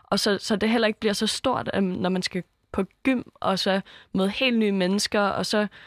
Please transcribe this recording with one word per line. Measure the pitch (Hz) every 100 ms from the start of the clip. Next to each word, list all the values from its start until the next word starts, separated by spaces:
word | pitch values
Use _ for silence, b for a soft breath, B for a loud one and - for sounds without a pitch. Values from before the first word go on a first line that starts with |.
og | _ 202
så, | 226 196
så | - 202
det | 220
heller | 226 214
ikke | -
bliver | 220
så | 202 214
stort, | - 262 - -
øhm, | 196
når | 190 185 180
man | 185
skal | - 185 - _ _
på | - 190 _
gym, | 262 247 -
og | - - 190
så | 202 190 B B B
møde | 190 196
helt | - 262 233
nye | 208
mennesker, | 196 180 202 - 214
og | 202 - 185
så | 214 208 B